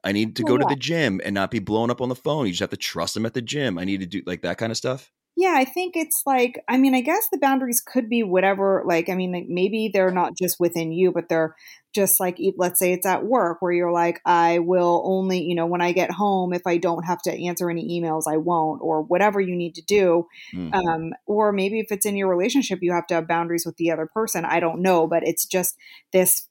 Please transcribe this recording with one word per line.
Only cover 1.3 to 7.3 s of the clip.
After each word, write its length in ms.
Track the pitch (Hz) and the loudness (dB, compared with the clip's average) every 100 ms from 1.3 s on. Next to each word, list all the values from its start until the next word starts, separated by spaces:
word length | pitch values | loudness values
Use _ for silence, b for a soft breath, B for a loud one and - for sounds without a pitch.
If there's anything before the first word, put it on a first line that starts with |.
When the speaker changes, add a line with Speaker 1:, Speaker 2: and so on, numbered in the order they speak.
Speaker 1:
not 160 | 98 95 | -2 -2
be 80 | 113 | -4
blown 320 | 95 110 117 | 0 0 0
up 100 | 120 | -2
on 80 | 127 | -4
the 80 | 123 | -4
phone. 300 | 147 151 113 | -2 0 -2
You 60 | |
just 80 | 87 | -2
have 100 | 98 | -6
to 60 | - | -6
trust 380 | - 85 82 | -8 -4 -4
them 120 | 107 113 | -4 -4
at 80 | |
the 80 | 131 | -4
gym. 360 | 113 147 135 85 | -6 -4 -2 -2
I 60 | |
need 160 | 92 95 | -4 -4
to 60 | 92 | -4
do," 160 | 98 87 | -6 -6
like, 160 | 90 | -6
that 160 | 87 82 | -4 -4
kind 140 | 113 | -4
of 60 | 110 | -4
stuff? 340 | 127 135 - _ _ - | -4 -6 -10 _ _ 0
Speaker 2:
Yeah, 180 | 381 302 | 2 2
I 80 | |
think 320 | 262 349 370 330 | 0 -4 -6 -6
it's, 260 | 320 - - | -4 -2 0
like, 360 | 262 247 - - | 2 0 -2 -2
I 80 | 254 | 2
mean, 180 | 269 | 4
I 60 | 262 | 4
guess 280 | 254 370 - | 2 -2 -2